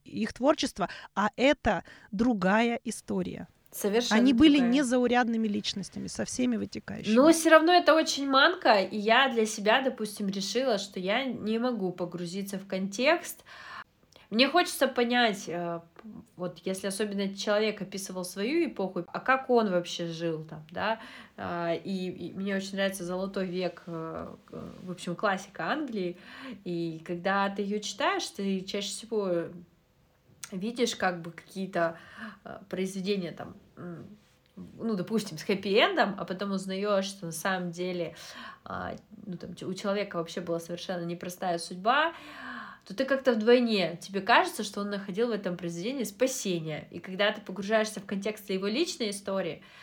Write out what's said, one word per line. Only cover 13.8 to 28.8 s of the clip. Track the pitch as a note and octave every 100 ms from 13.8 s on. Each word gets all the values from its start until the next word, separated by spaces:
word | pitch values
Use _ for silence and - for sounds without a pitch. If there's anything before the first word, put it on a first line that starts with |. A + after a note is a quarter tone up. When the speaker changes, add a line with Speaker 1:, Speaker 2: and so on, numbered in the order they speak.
| - _ _ _ _
Speaker 2:
Мне | G#3+ C4+
хочется | F4 F4 - C4
понять, | B3+ A#3+ B3 A#3 G3 -
э, | E3+ E3+ E3+ - - A3 G3 - -
вот | F3 - F#3
если | F#3+ G3+
особенно | G3 G#3+ G3 G3 G3
человек | G#3+ G#3 G#3+ G#3
описывал | F3+ G3 G3 F#3 F3+
свою | G3 G#3+ E4 D4
эпоху, | - F#3 F3+ F3
а | -
как | - B3+ B3+
он | A#3+ G#3+
вообще | F3+ F3 - E3+
жил | D#3+ E3+ D#3 D#3
там, | D#3 -
да? | F3 G3 A3 - - - -
А, | F#3+ F3 E3+
и, | E3 F#3+ F#3+ F#3
и | - F3
мне | F#3 G3 G3
очень | G3 G3
нравится | G3 F#3+ F3
«Золотой | F#3 G3 G3 F#3+
век», | F3+ F3 F3 -
э, | E3 D#3+ E3 - - -
э, | - - -
в | F3+
общем, | F3 - E3+
классика | G#3+ F#3+ - - E3
Англии. | C#4+ C#4 A3 F3+ F3 - - C4 G3 F#3
И | E3+ E3 D#3+ D#3+
когда | F3 F#3+ G3 G3
ты | G3+
её | G3 G#3
читаешь, | G#3 - D#4 G4 - -
ты | G3 F#3+
чаще | F#3 G3+